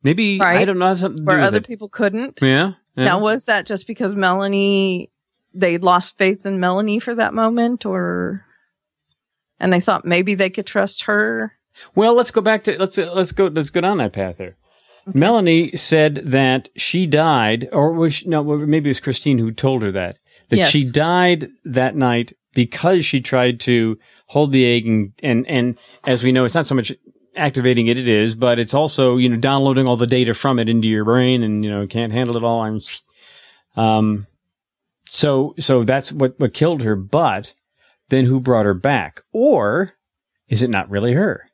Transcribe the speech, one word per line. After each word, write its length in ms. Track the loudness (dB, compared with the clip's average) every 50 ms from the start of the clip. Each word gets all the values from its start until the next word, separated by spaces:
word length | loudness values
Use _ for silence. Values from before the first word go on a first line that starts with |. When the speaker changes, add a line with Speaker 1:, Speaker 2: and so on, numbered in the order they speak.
Speaker 1:
Maybe, 360 | 2 0 0 2 0 0 2 2
I 40 | 2 2 4
Speaker 2:
Right. 80 | 2 2
Speaker 1:
don't 120 | 2 0 2
know, 100 | 2 2
have 100 | 2 0
something 200 | -2 -4 -4 -4
to 60 | 0
Speaker 2:
Where 120 | 0 2
Speaker 1:
do 40 | 2
with 60 | 2 2
Speaker 2:
other 80 | 0 0
Speaker 1:
it. 80 | -4
Speaker 2:
people 220 | -4 -14 -14 -14 -18
couldn't. 500 | -4 -2 -2 -2 -2 -4 -8 -8 -4 0
Speaker 1:
Yeah, 300 | 2 4 4 4 2 0 -4 _ _ _ _
yeah. 80 | -2 0
Speaker 2:
Now, 140 | 2 2 2
was 240 | 0 0 -2 -2 -2
that 220 | -2 -2 -2 -2
just 200 | -4 -8 -8 -8
because 280 | -10 -8 -6 -4 -4 -2
Melanie, 960 | 0 0 0 0 0 -2 -2 -2 0 0 2 2 2 0 0 -2 -4 -6 _ _ _ _ _ _ _ _ _ _
they 240 | -2 0 0 0 2
lost 400 | 2 4 4 4 2 -4 -4 _
faith 260 | 0 0 0 -2 -6
in 160 | -6 -4 -2
Melanie 380 | -2 0 0 0 -2 -2 -2 -4
for 160 | -4 -6 -4
that 180 | -2 -2 -2 0
moment, 520 | 0 -2 0 0 0 -2 -2 -2 -4 -6
or, 580 | -6 -4 -4 -4 -4 -4 -4 -4 -6 -6 -10 _ _ _ _ _ _ _ _ _ _ _ _ _ _ _ _ _ _ _ _ _ _ _ _
and 120 | -2 0
they 80 | 0 2
thought 240 | 2 0 -2 -2 0
maybe 300 | -2 0 0 0 -2 -2
they 160 | -2 -2 -2
could 160 | -2 -8 -10
trust 380 | -4 -2 -2 -2 -2 -6 -10 -6
her? 480 | -2 -2 0 0 -2 -4 -6 -8 -8 _ _ _ _ _ -20 -20 -4 _
Speaker 1:
Well, 200 | 2 4 4 4
let's 160 | 4 2 0
go 80 | -2 0
back 220 | 0 2 0 0 0
to, 120 | -4 -2 -2
let's, 200 | -4 -2 -2 -4
uh, 140 | -4 -2 -2
let's 180 | -2 -2 -2
go, 140 | 0 0 0
let's 240 | 0 0 -4 -4 -2
go 100 | -2 -2
down 180 | 0 0 0 0
that 140 | -2 -4
path 240 | -4 -6 -6 -6 -8 -10
there. 180 | -14 -16 -16 _ _ _ _ _ _ _ _ _ _ -2
Speaker 2:
Okay. 100 | 0 2
Speaker 1:
Melanie 560 | 4 4 4 2 4 4 4 2 2 0 -4
said 400 | -6 -2 2 4 4 4 2 0 -4 -6
that 420 | 0 2 2 4 4 2 0 -2 -8 _
she 300 | -10 -8 -4 -2 -2 0
died, 640 | 2 2 2 2 2 2 2 2 0 0 -2 -4 -4
or 200 | 0 0 0 0
was 220 | 0 0 0 0 -2
she, 120 | -4 -4 -2
no, 140 | -2 -2
well, 160 | 0 -2 -4 -2
maybe 300 | 0 0 0 0 0 -2
it 20 |
was 100 | -4 -2
Christine 380 | -4 -6 -6 -4 -2 0 0 0
who 140 | 0 -2
told 280 | -4 -2 -2 -2 0 0
her 100 | -2 -4
that, 260 | -4 -4 -6 -6 -8 _ _ _ _ _ _ _
that 160 | 2 2 2 2
she 120 | 2 0
Speaker 2:
Yes. 100 | 0 0
Speaker 1:
died 560 | 0 0 0 2 2 2 4 2 2 0 -2 -12 -14 _ _
that 300 | -4 -2 0 0 0 0
night 380 | 0 0 2 2 0 -2 -4 -10 _ _ _
because 540 | _ 0 0 0 -2 -2 0 2 2 2 0
she 140 | 0 -2 -4
tried 380 | -4 0 0 2 2 2 0 -2
to 380 | -2 0 2 2 2 0 -4 -6 _ _ _ _ _
hold 260 | _ 0 0 0 2
the 140 | 4 4 4
egg, 200 | 4 2 2 0
and, 260 | 0 0 0 0 -4 -8 _
and, 240 | -4 -2 -2 -2 -2
and 320 | -2 -2 0 0 -2 -4 _ -16 -20 -20 _ -2
as 180 | -2 -2 0 2
we 80 | 2
know, 120 | 2 2 2
it's 100 | 2 0
not 120 | -2 -2
so 80 | 0 -2
much 180 | -2 -2 -4 -10 _ _ -20 _ _ _ _ _
activating 520 | -4 -4 -2 -2 0 2 2 2 2 2 2
it, 100 | 0 0
it 80 | 2
is, 300 | 2 2 2 2 0 -2
but 240 | 0 0 0 2 0
it's 120 | -2 -2 0
also, 420 | 0 0 0 0 2 2 2 4
you 120 | 2 2 2
know, 80 | 0
downloading 520 | 0 0 0 0 2 2 2 2 2 2 2
all 80 | 2
the 100 | 0 0
data 260 | 0 2 0 0 0
from 280 | -2 -2 -2 0 0 0
it 80 | 0 0
into 180 | 0 0 2
your 180 | 0 0 0 0
brain, 380 | 2 2 2 4 2 2 0
and, 220 | 0 -2 -2 -2 -4
you 60 | -4
know, 140 | -4 -6 -6
can't 260 | -6 -4 -6 -6 -4
handle 240 | -4 -4 -4 -2 -4
it 80 | -2 -2
all. 180 | -2 -2 -2
I'm, 180 | -2 -4 -6 -8 -10 -12 -18 -20 _ _ _ _ _ -20 -20 -20 -20 _ _ _ _ _ _
um, 500 | 0 2 2 2 2 2 0 -2 -4 -8 _ _ _ _ _ _ _ _ _ _ _ _ _ _ _ _ -14
so, 440 | -4 -2 0 0 2 0 0 -2 -6 -8
so 240 | -2 0 2 2
that's 300 | 2 2 0 -2 -2 -6
what, 260 | -4 -2 -2 -2 0 -2
what 160 | -4 -4 0
killed 280 | 0 0 0 0 -2
her, 120 | -2 -2 -2
but 580 | -4 -4 -2 -2 0 0 0 -2 -4 -8 -12 _ _ _ _ _ _ _ _ _ _ _ _
then 160 | 0 2 2
who 140 | 2 2 0
brought 280 | 2 2 2 2 4
her 60 | 2 0
back? 480 | 0 0 0 0 0 -2 -6 _ -20 _ _
Or 640 | _ 0 2 4 4 2 2 0 0 0 -2 -4 _ _ _ _ _ _ _ _ _ _ _ _
is 140 | -2 -2
it 80 | 0 0
not 180 | 0 -2 -4 -2
really 240 | -4 -2 0 0 0
her? 340 | 0 0 -2 -4 -6 -12 _